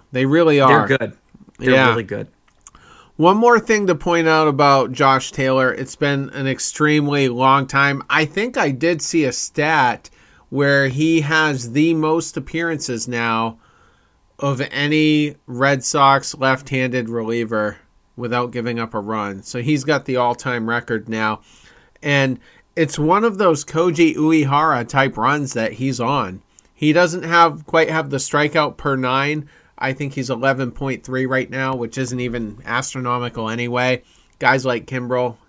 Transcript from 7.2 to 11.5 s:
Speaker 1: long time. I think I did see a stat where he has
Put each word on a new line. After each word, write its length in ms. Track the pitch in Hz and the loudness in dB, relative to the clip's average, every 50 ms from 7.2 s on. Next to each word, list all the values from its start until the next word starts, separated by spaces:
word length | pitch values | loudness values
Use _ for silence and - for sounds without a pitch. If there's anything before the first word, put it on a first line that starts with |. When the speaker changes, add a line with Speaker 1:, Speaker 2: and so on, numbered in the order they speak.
| 135 127 | 2 0
Speaker 1:
long 360 | 120 123 131 135 135 139 135 | 2 2 4 4 4 4 2
time. 380 | - 139 139 139 143 139 135 - - | 0 0 2 2 2 0 -2 -4 -2
I 140 | 139 156 156 | 0 0 0
think 320 | 151 - 196 226 254 - | 0 -2 -4 -4 -2 -2
I 120 | 254 180 143 | -2 -2 -2
did 320 | 131 120 160 165 156 147 | -2 0 0 0 0 -2
see 240 | - - 175 165 143 | -4 -2 0 0 0
a 60 | 127 | 0
stat 800 | - - - - - 156 147 156 160 147 131 120 110 - - - _ _ _ _ _ _ _ - | -2 -6 -8 -8 -4 -2 0 0 2 2 2 2 0 -4 -8 -20 _ _ _ _ _ _ _ -8
where 380 | 127 139 139 143 139 139 139 131 | -4 0 2 2 2 2 2 0
he 320 | 123 143 156 165 165 160 | 0 0 2 2 2 2
has 500 | 147 147 160 156 156 151 | 2 2 2 2 2 2